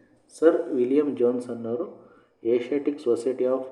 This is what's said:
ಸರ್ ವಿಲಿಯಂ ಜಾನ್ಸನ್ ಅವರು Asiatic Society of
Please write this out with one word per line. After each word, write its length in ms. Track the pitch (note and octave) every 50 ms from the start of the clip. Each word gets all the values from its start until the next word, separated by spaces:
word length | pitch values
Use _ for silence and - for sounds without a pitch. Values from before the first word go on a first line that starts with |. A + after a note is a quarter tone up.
| _ _ _ _ _ _ - -
ಸರ್ 220 | D#3 E3 E3 - - -
ವಿಲಿಯಂ 480 | D#3 B2+ B2 B2+ C3+ D3 D3 C#3+ B2 A#2+
ಜಾನ್ಸನ್ 480 | A#2+ A#2+ B2+ B2 A#2+ - A#2 A#2 A#2
ಅವರು 460 | A2+ A#2 B2 F#3 G3+ - - - - - - _ _ _ _ -
Asiatic 520 | A2+ A#2+ A#2+ A#2 - D3 C#3+ C#3+ D3+ C#3+
Society 500 | - - A#2+ A#2 A2+ - C3 B2+ B2+ B2+
of 160 | B2+ C3 C3+ C3 -